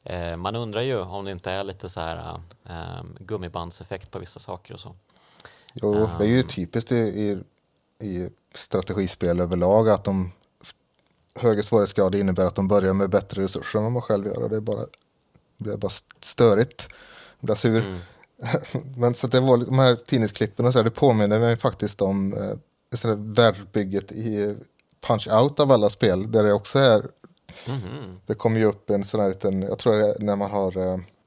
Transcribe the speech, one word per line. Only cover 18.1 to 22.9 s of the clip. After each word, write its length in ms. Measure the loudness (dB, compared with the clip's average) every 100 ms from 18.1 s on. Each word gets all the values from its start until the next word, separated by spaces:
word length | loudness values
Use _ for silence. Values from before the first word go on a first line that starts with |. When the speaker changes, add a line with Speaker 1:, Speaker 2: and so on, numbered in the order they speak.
| _ _ _ -6 -6 -4 -10 -10 -2
Speaker 2:
<laughs> 20 |
Men 160 | 0 0
så 100 | 0
att 60 |
det 80 | 2
var 180 | 6 4
lite, 140 | 4
de 80 | 4
här 160 | 4 4
tidningsklippen 680 | 2 0 0 0 -4 0 2
och 80 |
så 60 | 4
här, 40 |
det 80 | 2
påminner 480 | 4 4 6 4 4
mig 180 | 2 2
faktiskt 440 | 0 -2 -4 -2
om, 320 | 0 0 -2
eh, 180 | -4 -6 -8 -12 _ _